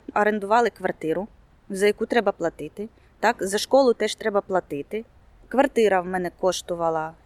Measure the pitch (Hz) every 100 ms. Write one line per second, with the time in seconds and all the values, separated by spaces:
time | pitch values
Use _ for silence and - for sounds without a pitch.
0 | - 208 208 214 196 233 240 - 185 -
1 | 160 165 208 _ _ _ - 190 208 202
2 | 226 240 196 - 165 - 147 - 214 -
3 | _ _ 214 240 190 208 - 262 262 226
4 | 214 - 220 202 - 185 - 143 - 214
5 | 233 - _ - - 233 277 - 214 190
6 | 180 185 175 - 185 175 - 170 165 160
7 | 160 165